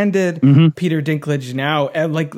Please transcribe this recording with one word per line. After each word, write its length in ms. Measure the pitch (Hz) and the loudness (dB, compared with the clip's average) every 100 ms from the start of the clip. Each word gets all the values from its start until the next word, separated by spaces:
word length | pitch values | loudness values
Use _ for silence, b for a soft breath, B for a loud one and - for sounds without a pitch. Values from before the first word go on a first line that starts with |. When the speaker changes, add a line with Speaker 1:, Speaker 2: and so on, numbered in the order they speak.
Speaker 1:
ended. 380 | 202 190 180 165 | 0 0 -2 2
Speaker 2:
Mm-hmm. 260 | 131 143 165 | 4 6 4
Speaker 1:
Peter 340 | - 180 160 | 2 -2 -2
Dinklage 500 | 147 151 147 143 127 | -2 -4 -2 -4 -4
now, 340 | 127 143 151 139 | -4 -2 0 -2
eh, 140 | 160 160 | -2 -2
like, 260 | 156 151 | -2 -4